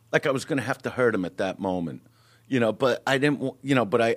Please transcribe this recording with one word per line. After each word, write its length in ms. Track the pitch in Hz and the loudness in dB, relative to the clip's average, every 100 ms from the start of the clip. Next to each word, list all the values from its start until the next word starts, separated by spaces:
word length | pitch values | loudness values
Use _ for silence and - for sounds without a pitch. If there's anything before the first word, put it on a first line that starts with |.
| _ | _
like 140 | 147 151 | -2 0
I 40 | |
was 120 | 135 - | -2 -2
gonna 160 | 143 | -4
have 160 | 117 131 | -2 -4
to 80 | 123 | -6
hurt 240 | - 123 | 0 2
him 100 | 107 85 | 2 -4
at 100 | - | -4
that 240 | 95 - | -4 -2
moment. 420 | 95 90 82 67 - _ _ _ _ | -4 -2 -6 -10 -18 _ _ _ _
You 100 | 131 | 0
know, 140 | 120 | 0
but 280 | - 135 - 127 | 2 0 0 0
I 120 | 135 | 2
didn't, 180 | 147 143 | 2 0
w-, 180 | 131 - | -4 -6
you 140 | 135 135 | 0 2
know, 80 | |
but 160 | 107 117 | 2 2
I, 140 | 117 | 2